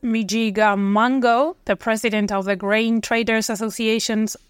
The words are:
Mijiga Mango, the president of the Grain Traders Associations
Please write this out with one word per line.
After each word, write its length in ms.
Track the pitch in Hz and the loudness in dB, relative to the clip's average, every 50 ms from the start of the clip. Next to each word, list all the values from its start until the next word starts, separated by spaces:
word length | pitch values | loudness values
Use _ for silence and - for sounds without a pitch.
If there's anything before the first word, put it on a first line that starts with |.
| - | -4
Mijiga 760 | 240 220 226 214 180 202 226 226 220 190 214 214 208 202 196 | -2 -2 -2 -2 -2 0 0 0 0 2 2 2 2 4 2
Mango, 800 | 202 196 202 214 226 247 262 269 240 240 233 240 285 320 381 _ - | 2 2 2 2 2 2 2 2 2 2 4 4 2 0 -2 _ -4
the 100 | - 196 | -4 -4
president 560 | - - 233 220 220 - 226 214 214 208 202 202 | -2 0 -2 -2 0 0 -2 0 0 0 0 -2
of 140 | 196 190 | -2 0
the 100 | 196 202 | -2 -2
Grain 460 | 180 202 196 208 220 226 226 233 226 214 | -2 0 0 0 2 2 2 0 0 0
Traders 480 | - 240 226 233 214 226 220 220 - | 0 0 0 0 0 0 0 0 -2
Associations 840 | 226 185 226 220 - - 226 220 220 220 - - 220 214 220 208 - - _ _ | -4 -4 -4 -6 -4 -2 0 0 0 0 0 -2 0 0 0 -2 -4 -8 _ _